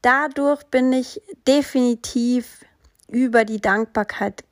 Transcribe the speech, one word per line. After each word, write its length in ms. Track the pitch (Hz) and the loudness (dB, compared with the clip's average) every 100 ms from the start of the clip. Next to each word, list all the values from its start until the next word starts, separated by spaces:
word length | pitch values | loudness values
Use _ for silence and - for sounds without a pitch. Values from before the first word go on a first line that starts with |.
Dadurch 600 | 240 269 294 277 277 294 | 2 2 0 -2 0 0
bin 280 | - 262 254 | -2 0 2
ich 280 | 262 254 - - 392 - | 0 -2 -12 -18 -4 2
definitiv 1160 | 277 277 269 247 233 - 247 240 247 233 - - _ _ _ _ | 2 2 0 2 0 -4 -2 0 0 -4 -20 -20 _ _ _ _
über 360 | 240 254 233 | -2 2 2
die 160 | 220 220 | 0 -2
Dankbarkeit 840 | 208 202 220 - 208 - 202 - - | 0 0 -2 -4 -4 -4 -6 -6 -20